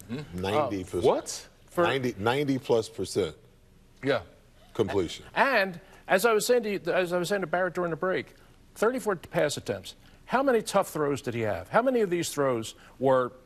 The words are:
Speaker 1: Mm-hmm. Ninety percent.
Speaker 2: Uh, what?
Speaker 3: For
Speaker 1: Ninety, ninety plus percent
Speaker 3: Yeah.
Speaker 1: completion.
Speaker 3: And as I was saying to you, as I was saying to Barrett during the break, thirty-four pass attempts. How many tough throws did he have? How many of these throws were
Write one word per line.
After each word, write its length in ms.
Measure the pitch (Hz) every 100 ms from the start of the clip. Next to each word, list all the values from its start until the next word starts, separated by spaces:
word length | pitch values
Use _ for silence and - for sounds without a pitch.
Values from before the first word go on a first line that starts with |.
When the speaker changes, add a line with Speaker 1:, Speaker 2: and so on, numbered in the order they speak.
| -
Speaker 1:
Mm-hmm. 300 | 151 143 87
Ninety 420 | 95 110 139 101
percent. 220 | 92 90
Speaker 2:
Uh, 20 | 120
what? 420 | 254 320 - - - -
Speaker 3:
For 140 | -
Speaker 1:
Ninety, 300 | 175 131 127 101
ninety 400 | 107 135 147 135
plus 300 | - 117 107
percent 480 | - 92 - 87 71 - - _ - - -
Speaker 3:
Yeah. 200 | 135 123 - - - - -
Speaker 1:
completion. 520 | - 101 98 82 - - -
Speaker 3:
And 420 | 254 247 196 175 - - -
as 160 | 185
I 80 | 226
was 120 | 214
saying 200 | 202 247
to 60 | 214
you, 80 | 190 151
as 200 | 175 175
I 60 | 180
was 100 | 170
saying 140 | 202
to 40 | 175
Barrett 280 | 175 185
during 160 | 180 175
the 60 | 156
break, 380 | 185 170 - - - - -
thirty-four 400 | - 214 254 208 180
pass 400 | - 170 151 139
attempts. 380 | - 98 - - - -
How 180 | - 240
many 200 | 277 233
tough 280 | - 196 180
throws 320 | 156 147 139
did 120 | -
he 80 | 117
have? 260 | 107 90 87
How 140 | 208
many 180 | 254 247
of 100 | 208
these 200 | 175 156
throws 440 | - 139 120 110 - - -
were 340 | 131 131 123 -